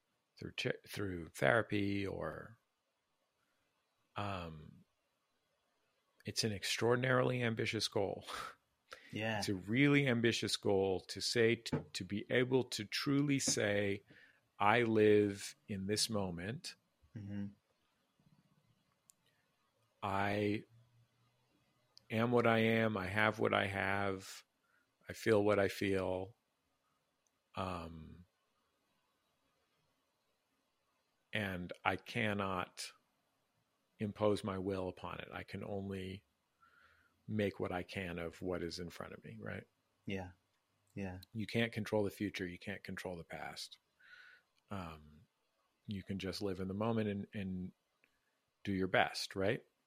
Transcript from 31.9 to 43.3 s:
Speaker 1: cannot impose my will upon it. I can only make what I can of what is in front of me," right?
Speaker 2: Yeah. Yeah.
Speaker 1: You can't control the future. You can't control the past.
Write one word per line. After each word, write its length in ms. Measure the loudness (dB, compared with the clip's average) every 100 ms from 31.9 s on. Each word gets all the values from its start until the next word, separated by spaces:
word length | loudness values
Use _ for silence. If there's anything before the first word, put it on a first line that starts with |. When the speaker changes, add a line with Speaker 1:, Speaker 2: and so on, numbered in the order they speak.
| 0
Speaker 1:
cannot 920 | -4 -2 0 0 0 -2 -4 -8 -12 -14 _ _ _ _ _ _ _ _ _ _
impose 440 | -8 0 2 2
my 160 | 0 -4
will 280 | -2 -2 -4
upon 300 | -6 -10 -10
it. 120 | -10
I 80 | -12
can 220 | -12 -10 -8
only 540 | -6 -6 -6 -8 -12 -16 _ _ _ _ _ -20 _ _ _ -6
make 280 | -2 -2 -2
what 120 | -4
I 120 | -4
can 340 | -4 -6 -6 -6
of 240 | -8 -6
what 220 | -6 -4
is 160 | -4 -6
in 100 | -10
front 240 | -10 -14
of 100 | -14
me," 140 | -14 -12
right? 220 | -10 -10 -12 _ _ _ -8
Speaker 2:
Yeah. 220 | -8 -8 -14 _ _ _ _ _ -8
Yeah. 220 | -8 -8 -10
Speaker 1:
You 140 | -8 -4
can't 260 | 0 0
control 320 | -2 -2 0
the 60 | 0
future. 380 | -2 -4 -4 -6
You 100 | -6
can't 260 | -10 -10
control 320 | -8 -8 -8 -8
the 80 |
past. 540 | -10